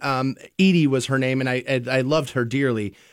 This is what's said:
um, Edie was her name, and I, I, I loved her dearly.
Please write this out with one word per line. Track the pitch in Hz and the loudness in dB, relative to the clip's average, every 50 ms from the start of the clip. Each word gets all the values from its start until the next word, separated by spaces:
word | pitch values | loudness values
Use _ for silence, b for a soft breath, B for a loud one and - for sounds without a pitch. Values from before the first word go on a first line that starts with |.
um, | - 139 135 127 131 135 127 - - - _ - | -6 -4 -2 -2 -2 -2 -4 -6 -12 -6 _ 2
Edie | 190 190 180 170 156 | 4 4 6 4 4
was | 139 131 131 120 | 4 2 0 0
her | - 135 135 | 0 0 0
name, | 131 131 131 131 | 0 0 0 -2
and | 131 127 | -2 -2
I, | 127 127 120 | -2 -2 -2
I, | - 135 127 120 127 | -2 -4 -4 -2 -2
I | 131 131 | 0 0
loved | 131 135 151 160 147 - | 0 0 0 0 -2 -2
her | - 131 120 | -2 -4 -2
dearly. | 117 127 135 139 131 117 110 104 98 b b b b | -2 -2 -2 0 0 0 -2 -4 -6 b b b b